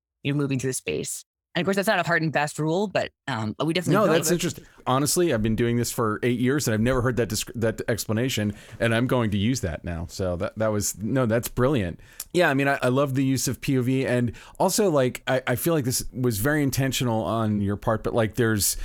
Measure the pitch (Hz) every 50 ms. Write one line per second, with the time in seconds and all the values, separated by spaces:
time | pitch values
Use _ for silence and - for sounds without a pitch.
0 | _ _ _ _ - 139 143 147 143 135 135 123 131 131 127 - - - 76 -
1 | - - - - - _ _ _ _ _ - 165 180 190 196 196 185 220 208 180
2 | 165 151 170 160 160 156 127 147 147 147 - - 151 160 165 190 214 190 - 131
3 | - - _ _ - 143 127 110 107 107 - - 143 160 165 185 170 127 170 208
4 | 214 160 160 170 165 165 175 160 175 151 110 - - - - - - 123 127 135
5 | 147 139 - 180 175 165 123 110 107 113 110 117 120 117 117 120 117 - - -
6 | 117 107 107 - - 120 123 120 127 123 143 156 - 123 107 107 113 127 135 127
7 | 113 131 110 120 117 87 110 - - - - 117 113 110 107 - - - 113 95
8 | - - 107 110 127 135 - 107 104 104 101 - - - - - 113 117 113 117
9 | 127 123 135 123 113 104 101 101 98 120 135 127 - 85 76 - - 87 85 82
10 | 87 - - - 95 90 87 85 98 - - 104 110 110 107 104 98 - - 85
11 | 107 - 135 131 127 107 110 120 - - - - 123 139 156 113 92 87 - -
12 | - - - - - - - 175 175 151 135 135 139 139 139 - - 127 127 135
13 | 147 139 127 139 135 131 135 123 - 143 113 - - 147 135 127 120 127 131 131
14 | 131 101 123 123 123 110 - - - - - - 165 190 - - 208 185 151 139
15 | 127 123 120 - - 127 131 - - 127 123 - - 170 165 151 113 131 123 -
16 | - - - 123 127 123 110 98 107 120 151 151 143 135 - 135 135 131 123 -
17 | 131 120 113 110 92 87 110 113 110 107 104 101 101 98 101 - - 120 113 110
18 | - 120 - 120 110 104 - 131 117 110 110 101 - - - - -